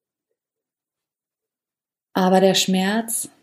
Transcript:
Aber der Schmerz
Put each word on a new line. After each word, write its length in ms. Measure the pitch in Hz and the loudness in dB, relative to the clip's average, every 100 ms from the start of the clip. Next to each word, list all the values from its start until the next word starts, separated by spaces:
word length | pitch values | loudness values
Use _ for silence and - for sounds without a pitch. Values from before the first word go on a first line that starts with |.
| _ _ _ _ _ _ _ _ _ _ _ _ _ _ _ _ _ _ _ _ _ | _ _ _ _ _ _ _ _ _ _ _ _ _ _ _ _ _ _ _ _ _
Aber 280 | - 185 185 | -2 2 4
der 120 | 190 | 4
Schmerz 760 | 190 - 185 190 220 226 - - _ | 2 0 -2 -2 -4 -6 -8 -12 _